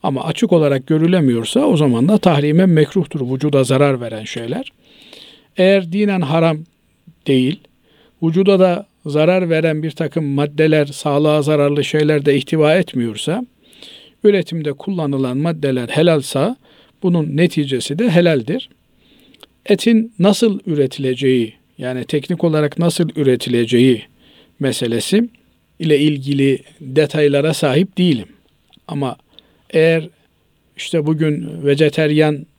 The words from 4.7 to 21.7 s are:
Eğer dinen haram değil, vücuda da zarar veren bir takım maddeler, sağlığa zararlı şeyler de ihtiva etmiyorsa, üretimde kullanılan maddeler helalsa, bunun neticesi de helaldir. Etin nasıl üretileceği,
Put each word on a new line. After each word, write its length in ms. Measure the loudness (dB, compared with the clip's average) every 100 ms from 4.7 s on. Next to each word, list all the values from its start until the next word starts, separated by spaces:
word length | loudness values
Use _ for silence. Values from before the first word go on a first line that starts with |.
| _ _ _ -20 -20 -20 -20 _ 0
Eğer 360 | 2 2 0
dinen 280 | -2 0 0
haram 380 | 0 2 2 0 -8 _ _ _ -20 _ 0
değil, 340 | 0 0 -4 _ _ _ _ _ _
vücuda 360 | -2 2 2 4
da 280 | 4 2 -8 _ -6
zarar 440 | 0 2 2 0
veren 320 | 0 0 -2
bir 80 | -6
takım 340 | -6 -6 -4
maddeler, 640 | -2 -2 -2 0 2 2 0
sağlığa 560 | -4 -2 0 2 2
zararlı 420 | 2 2 2 0
şeyler 420 | -2 0 2 2 2
de 100 | 0
ihtiva 380 | 0 0 2
etmiyorsa, 720 | 2 0 -2 -4 -4 -6 -6 -8 _ _ -20 -20 -20 -20 _
üretimde 480 | 2 2 -2 -6 -6
kullanılan 640 | -6 -8 -6 -4 -2 -2 -2
maddeler 520 | -4 -2 -2 -2 -2
helalsa, 680 | 0 2 2 -2 -2 -2 -4 _ _ _ _
bunun 340 | -2 0 0 0
neticesi 640 | 0 0 -2 -4 -4 -2
de 120 | 2
helaldir. 580 | 2 2 0 -2 -8 -8 _ _ _ _ _ _ _ -20 _ -2
Etin 460 | 0 2 2 0 0
nasıl 420 | 0 2 0 -2 -4
üretileceği, 880 | -2 -2 -2 -6 -2 0 2 0 -8 _